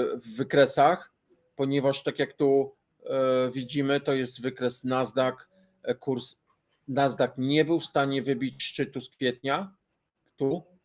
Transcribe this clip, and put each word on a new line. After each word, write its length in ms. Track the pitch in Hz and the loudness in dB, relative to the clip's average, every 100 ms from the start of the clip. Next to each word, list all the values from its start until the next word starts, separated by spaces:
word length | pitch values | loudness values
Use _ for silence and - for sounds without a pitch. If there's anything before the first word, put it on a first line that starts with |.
| 123 123 113 | 2 -4 -8
w 100 | 110 | -6
wykresach, 800 | 135 147 127 - 143 180 - _ _ _ _ - | 2 4 4 6 4 4 -4 _ _ _ _ -4
ponieważ 480 | 135 139 135 139 | 0 2 2 0
tak 160 | 147 - | -2 -2
jak 140 | 135 | -2
tu, 420 | - 139 139 139 - _ _ - | 2 4 4 2 -6 _ _ -4
e, 460 | 135 131 127 127 | 0 2 2 0
widzimy, 500 | 131 123 143 139 139 | -4 -6 -2 0 0
to 120 | 139 | 0
jest 280 | 135 127 - | -2 -2 -6
wykres 420 | 127 127 123 120 | -8 -2 -4 -4
Nasdaq, 520 | 127 131 123 131 127 - - _ _ _ | -2 -2 -2 0 0 -2 -14 _ _ _
e, 120 | 131 120 | -6 -6
kurs 400 | - 123 - - _ _ _ _ - | -4 -6 -6 -16 _ _ _ _ -6
Nasdaq 460 | 131 139 113 123 123 | 0 0 2 -2 -2
nie 280 | 135 151 151 | 0 2 2
był 140 | 165 | 0
w 60 | - | -2
stanie 360 | 143 139 135 | -2 0 -2
wybić 420 | 123 123 131 - | -2 -2 -4 -6
szczytu 380 | - - 135 131 | -8 -6 -6 -6
z 80 | - | -12
kwietnia, 680 | - 127 123 135 151 196 _ _ _ _ _ _ - | -4 -4 -2 -4 -4 -4 _ _ _ _ _ _ -4
tu. 260 | 135 175 - _ | -2 -2 -8 _